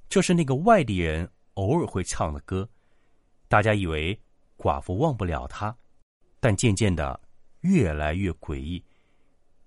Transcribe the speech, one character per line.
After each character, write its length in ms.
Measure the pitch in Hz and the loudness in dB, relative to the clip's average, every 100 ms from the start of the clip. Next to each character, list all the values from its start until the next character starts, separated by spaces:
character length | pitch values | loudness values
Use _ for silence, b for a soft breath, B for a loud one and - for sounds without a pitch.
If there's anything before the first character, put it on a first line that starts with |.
| - | 0
这 120 | 196 | 0
是 140 | 180 | 2
那 100 | 175 | 2
个 120 | 139 131 | 2 2
外 260 | 202 214 | 4 4
地 160 | 123 92 | 4 0
人 300 | 82 78 85 _ _ | 0 -2 -6 _ _
偶 260 | - 98 170 | -4 0 0
尔 60 | 113 | 0
会 160 | 98 | -4
唱 300 | 90 - 92 | -4 -4 -4
的 80 | 73 | -6
歌， 280 | - 95 101 _ _ _ _ _ _ _ _ | -6 -6 -6 _ _ _ _ _ _ _ _
大 140 | 107 | 2
家 120 | 107 | 4
以 120 | 107 87 | 0 0
为 320 | 78 80 107 _ _ _ - | -2 -4 -6 _ _ _ -4
寡 240 | 95 71 | -2 -2
妇 180 | 80 95 | -4 -2
忘 180 | 160 117 | -2 -2
不 80 | |
了 240 | 92 71 65 | -4 -4 -8
他， 260 | - 104 - _ _ _ _ _ _ | -8 -8 -8 _ _ _ _ _ _
但 160 | 123 | 0
渐 220 | 98 120 95 | 2 2 2
渐 180 | 107 | 0
的 240 | 82 69 58 - - - - | 0 -4 -8 -16 -20 -20 -6
越 300 | 175 185 90 | 2 4 2
来 220 | 76 76 | 0 -2
越 160 | 90 95 | -2 -4
诡 220 | 80 - 69 | -4 -8 -8
异。 260 | 73 85 - _ _ _ _ _ _ _ | -6 -8 -12 _ _ _ _ _ _ _